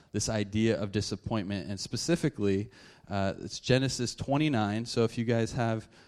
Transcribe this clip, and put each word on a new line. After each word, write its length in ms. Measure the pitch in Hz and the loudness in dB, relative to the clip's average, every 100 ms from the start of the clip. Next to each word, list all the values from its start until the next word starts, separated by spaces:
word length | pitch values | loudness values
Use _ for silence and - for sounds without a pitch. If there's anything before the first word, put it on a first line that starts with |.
| _ | _
this 180 | 107 117 | -4 -2
idea 520 | 110 101 104 110 107 | -2 0 2 2 2
of 100 | 101 | 0
disappointment, 800 | 101 - 101 - 110 92 101 85 | -2 -2 -6 -4 -4 -2 -4 -4
and 80 | 98 | -8
specifically, 920 | - 120 - 170 151 - 101 98 113 - - - - | -6 -4 0 0 0 0 2 2 -2 -12 -20 -18 -6
uh, 260 | 98 98 - | -2 -2 -2
it's 200 | 101 - | -8 -4
Genesis 540 | - 127 131 131 120 | 2 2 2 -2 -4
twenty-nine. 720 | - - 143 156 117 104 107 | -4 -2 2 2 2 2 0
So 200 | 117 120 | -2 2
if 120 | 113 - | 2 2
you 80 | |
guys 280 | 117 117 110 | 2 2 2
have 360 | 131 117 110 - - | 0 0 -2 -6 -18